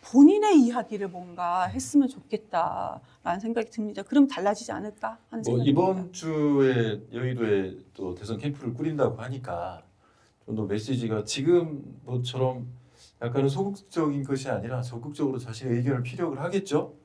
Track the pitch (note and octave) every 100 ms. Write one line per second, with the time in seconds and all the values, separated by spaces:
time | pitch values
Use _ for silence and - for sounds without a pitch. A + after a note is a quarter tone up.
0 | - B3 D4 G#4 G#4 E4+ A#3+ A#3+ A3 G#3+
1 | G3 F3+ F3+ F3 F3 F3 F3+ B3+ - D4
2 | C4 - - G#3 - F3 F3 - - -
3 | - _ - F3+ A3+ A#3 A3+ - G#3+ G#3
4 | G3+ C#4+ C#4 - G3 G#3+ - A3 G#3 G#3
5 | A3 A3+ _ A3+ A#2 B2 B2+ C#3 F#3 F#3
6 | F3+ - D#3+ D#3 D3 C#3+ C3+ B2+ A2+ G#2
7 | - A#2 B2+ B2 A2+ G2+ F#2+ F#2 - -
8 | F#2+ F2+ G#2 G#2 C#3+ C#3 A#2+ A#2+ D#3 D3+
9 | A#2 A2+ B2 B2+ - E2+ F2+ E2+ - _
10 | _ _ _ _ - A2 G2+ G#2 G#2+ B2+
11 | A#2 G#2+ G#2 - C#3+ F3 E3 C#3+ - -
12 | - B2+ B2 B2+ B2+ B2+ B2 - _ _
13 | - _ A#2+ B2+ C3+ C#3+ G3 G3 - E3+
14 | D#3 C#3 C3+ C3+ C3+ A2 A2+ B2+ B2 A#2+
15 | C#3+ D3 C#3+ C3 A#2+ A2 C3 A#2+ B2 B2+
16 | B2 - E3+ C3+ E3 G3 G3 D3 E3+ -